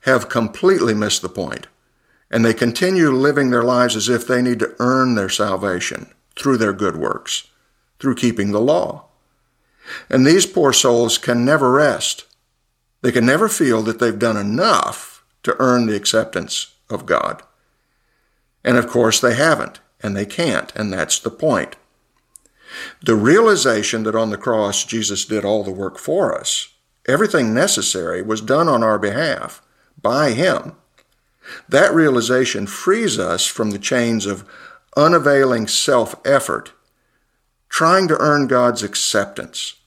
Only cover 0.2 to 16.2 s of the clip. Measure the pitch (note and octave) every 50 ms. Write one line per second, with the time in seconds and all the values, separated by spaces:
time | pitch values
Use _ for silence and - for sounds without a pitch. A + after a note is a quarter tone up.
0.2 | - - - A#2+ A2+ G#2 - - - F#3 F#3+ F3+ F#2+ A#2 A2 G#2+ G#2+ G#2 - -
1.2 | - F2+ - - G#2+ D2+ - - - - _ _ _ _ _ _ _ _ _ _
2.2 | _ _ - A2+ A2+ A2+ A2 - B2 A#2+ A#2+ - F#3 F#3 F#3+ F#3 E3 D3 C3 B2+
3.2 | C3+ D3 C#3+ C#3+ C#3+ B2+ B2 A#2+ A#2+ B2 B2 B2 B2 A#2+ A2 A2 G2+ A2+ B2 A#2
4.2 | - - B2+ B2 B2 B2 B2 G#2+ A2 - - - B2 B2 C3 C3 C3 B2+ A#2+ G#2+
5.2 | G2 F#2 - - G#2+ G#2 F#2+ F#2 G2+ G2+ F#2 F2+ F2+ - - - - - _ _
6.2 | _ _ _ - - C#3 C3+ A2+ A2+ G#2 G2 - G#2 F#2+ E2 D#2 D2 A1 - -
7.2 | - - - - - _ _ _ _ _ _ _ _ _ _ _ - C#3 A#2+ -
8.2 | - A#2+ A2 - G2+ G2+ G2+ G#2 A2+ C3+ D#3 F3 - - - D3 - _ _ _
9.2 | _ _ _ _ _ _ _ _ _ _ _ _ _ - - - - _ - C3
10.2 | B2+ C#3 E3 G3 F3+ - - F#3+ D#3+ C#3 B2+ - - C3 A#2+ A#2 A#2 A2+ A2+ -
11.2 | - - A#2+ A#2+ A#2+ C3 D3+ D#3 C#3 B2 B2+ C#3 D3+ C#3+ A2 - - - - -
12.2 | - _ _ _ _ _ _ _ _ _ _ _ _ _ _ _ - B2+ A#2+ B2+
13.2 | A2+ B2 C3+ D#3+ A3 G#3+ G#3 - D#3+ C3 A#2 A2+ A2 A2 A2 - B2 A#2 G#2+ G#2
14.2 | A#2+ A#2 A2 G#2 G2+ G2+ G#2+ C3+ F#3 G#3 F#3 G2 - - - - - - - -
15.2 | _ _ _ _ _ - - - C3 B2+ B2 B2 A#2 A2 G#2+ G2+ G2+ - - A2